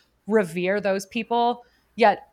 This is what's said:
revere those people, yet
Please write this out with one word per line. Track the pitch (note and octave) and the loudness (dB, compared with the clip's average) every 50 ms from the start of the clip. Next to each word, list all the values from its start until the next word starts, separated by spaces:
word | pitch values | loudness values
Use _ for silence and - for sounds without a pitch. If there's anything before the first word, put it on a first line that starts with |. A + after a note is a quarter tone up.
| _ _ _ _ - | _ _ _ _ -6
revere | - G#3 A3 G3+ E3 D#3 F#3 F3 F3+ G3 G#3 | 0 0 0 0 0 -4 -4 -2 -2 -2 -2
those | G3 G3+ F#3+ G3 F#3+ | -2 -2 -2 -4 -4
people, | - - A#3 A3 - A#3 A#3+ A#3 A#3+ A#3+ A#3+ - _ _ _ _ _ - | -8 -8 -8 -6 -2 -2 0 0 0 -2 -4 -10 _ _ _ _ _ -2
yet | - A3+ G#3+ F#3+ - - _ | 2 4 4 4 2 -4 _